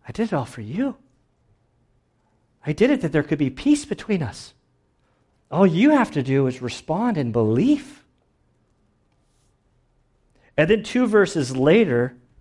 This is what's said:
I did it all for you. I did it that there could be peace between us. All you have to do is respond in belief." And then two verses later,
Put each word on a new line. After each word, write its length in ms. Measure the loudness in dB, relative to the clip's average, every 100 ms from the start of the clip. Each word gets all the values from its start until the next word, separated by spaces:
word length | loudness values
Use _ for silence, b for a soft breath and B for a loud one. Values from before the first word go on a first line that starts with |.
| -12
I 40 |
did 160 | -6 -4
it 60 |
all 120 | -4
for 160 | -6 -12
you. 360 | -8 -4 -4 -6 _ _ _ _ _ _ _ _ _ _ _ _ _ _ _ _
I 80 | -8
did 160 | 0 2
it 120 | 2
that 100 | 0
there 120 | -2
could 160 | -2 -2
be 100 | -2
peace 360 | -2 0 0
between 360 | -2 -10 -4 -4
us. 320 | -4 -10 -20 _ _ _ _ _ _ _ _ _ _
All 160 | 2
you 260 | 2 4 4
have 200 | 4 2
to 100 | -2
do 260 | 0 0 0
is 140 | -2
respond 560 | -8 -10 -6 -4 -2 -2
in 140 | -2
belief." 720 | 0 2 2 2 0 -4 -20 _ _ _ _ _ _ _ _ _ _ _ _ _ _ _ _ _ _ _ _ _ _ _ b b -2
And 120 | 2
then 140 | 2
two 240 | 0 -2 2
verses 480 | 4 2 0 -4
later, 600 | 0 4 4 4 0 -2 -6 _ _